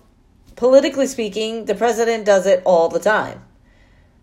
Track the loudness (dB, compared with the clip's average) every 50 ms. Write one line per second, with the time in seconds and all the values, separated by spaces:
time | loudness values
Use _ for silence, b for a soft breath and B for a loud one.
0 | _ _ _ _ _ _ _ _ _ -20 -10 -2 0 4 4 6 4 4 0 -2
1 | -4 -4 -4 -6 -8 -8 -6 -6 -8 -6 -8 -8 -6 -6 -4 -2 -2 -2 0 0
2 | -2 -2 -2 -2 0 2 2 2 4 2 0 2 2 2 2 2 2 0 -2 -2
3 | -2 0 0 0 -2 -6 -12 -18 -20 _ _ b b b b b b b b b
4 | b b b b